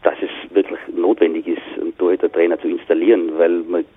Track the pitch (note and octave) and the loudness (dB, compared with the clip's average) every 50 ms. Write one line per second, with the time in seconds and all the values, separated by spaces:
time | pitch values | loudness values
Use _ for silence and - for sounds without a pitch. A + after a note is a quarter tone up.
0 | - E2+ D2+ - - F2+ - - - - - G2+ F#2+ - - - - - - - | 0 0 0 0 -6 -8 -8 -10 -14 -2 0 0 0 0 -4 -12 -10 -8 -4 0
1 | E2+ F2+ A#2 - F2 E2 D#2+ D#2+ D#2 E2+ E2+ - - - - - - E2 E2 _ | 2 2 2 4 2 0 0 -2 -4 -4 -6 -6 -6 -12 -10 -8 -8 -8 -6 _
2 | F2+ F2 F2+ F#2 - E2 - - E2+ E2+ E2+ D#2 - E2 E2+ E2+ - - E2 D#2+ | 0 0 0 2 0 -2 2 2 2 2 2 0 -2 -4 -4 -4 -2 0 0 2
3 | E2+ G2 A2+ F#2+ E2+ E2 D#2 D#2+ E2+ E2 F2 F2 E2 E2 F2 F2 D#2+ - _ | 4 4 4 4 4 -2 0 2 2 2 2 0 -2 -2 -4 -4 -4 -4 _